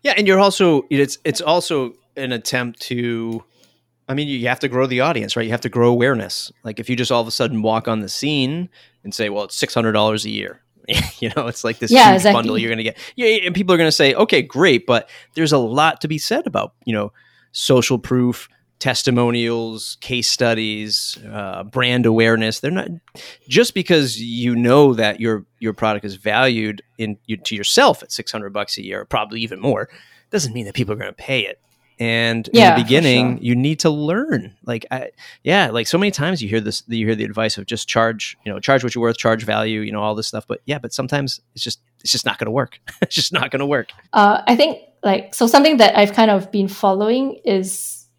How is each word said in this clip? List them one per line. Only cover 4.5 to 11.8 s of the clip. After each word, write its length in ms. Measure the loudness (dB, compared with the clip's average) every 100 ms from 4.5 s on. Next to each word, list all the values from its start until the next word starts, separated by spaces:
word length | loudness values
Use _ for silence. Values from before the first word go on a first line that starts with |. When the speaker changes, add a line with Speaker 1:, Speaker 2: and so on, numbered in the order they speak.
| -2
Speaker 1:
to 80 | -2
grow 180 | 0 0
the 160 | 0
audience, 340 | 0 -2 -4 -4
right? 80 |
You 80 | -4
have 100 | -4
to 80 | -4
grow 200 | 2 4
awareness. 640 | 4 2 0 -4 -8 -10 _
Like, 160 | -14 -12
if 80 | -6
you 80 | -4
just 160 | 0
all 100 | 0
of 60 | -2
a 40 |
sudden 320 | -2 -2 0
walk 240 | 0 0 -2
on 140 | -4
the 80 | -6
scene 600 | -6 -2 -2 -2 -4 -8 _ _ _
and 80 | -14
say, 160 | -6 -4
"Well, 140 | -4 -8
it's 100 | -6
six 180 | -4
hundred 200 | 0 0
dollars 320 | 2 2 0 -6
a 40 |
year," 320 | -8 -10 -14 _ _ -4
<laughs> 320 | -4 -4 -6
you 120 | -6 -4
know, 120 | -6
it's 160 | -4
like 160 | -6
this 120 | -4